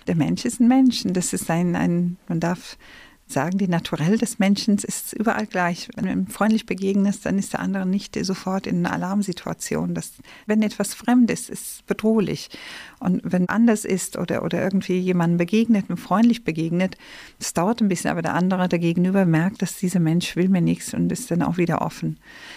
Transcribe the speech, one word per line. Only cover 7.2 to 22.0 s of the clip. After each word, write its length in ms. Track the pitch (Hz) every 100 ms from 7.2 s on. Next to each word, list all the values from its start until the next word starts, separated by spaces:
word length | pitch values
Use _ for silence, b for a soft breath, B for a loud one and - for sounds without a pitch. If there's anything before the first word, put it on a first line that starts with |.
| -
dann 120 | 196
ist 140 | 196
der 80 | -
andere 260 | 185 190 185
nicht 320 | 202 - -
sofort 420 | 185 190 - 190 -
in 180 | 175 175
einer 100 | 180
Alarmsituation. 1000 | 180 202 196 175 - 170 - 156 175
Das, 200 | 170 - - B B -
wenn 160 | 214
etwas 320 | 214 - 196
fremd 360 | - - 247 233
ist, 200 | 165 -
ist 360 | - - - -
bedrohlich. 600 | - 214 220 190 143 - B B B B -
Und 220 | 185 185 -
wenn 240 | 180 175
anders 340 | 208 233 220
ist 340 | - 185 - -
oder, 260 | 170 -
oder 200 | 165 175
irgendwie 340 | 185 190 - 180
jemandem 400 | 180 180 170 170
begegnet, 520 | 175 214 226 214 190
mir 80 | 175
freundlich 480 | - 190 233 226 -
begegnet, 500 | 156 165 170 185 - B B B -
es 160 | -
dauert 280 | - 180 233
ein 80 | 208
bisschen, 220 | 175 -
aber 100 | 170
der 120 | 165
andere, 360 | 151 180 185 180
der 100 | 175
Gegenüber 460 | 170 170 180 196 185
merkt, 360 | 156 175 -
dass 160 | 185 -
dieser 220 | 180 180
Mensch 380 | 160 165 - -
will 100 | 185
mir 140 | 190
nichts 320 | 165 175 -
und 180 | - 175
ist 180 | - -
dann 120 | 170
auch 160 | - 170
wieder 240 | 170 160
offen. 380 | - -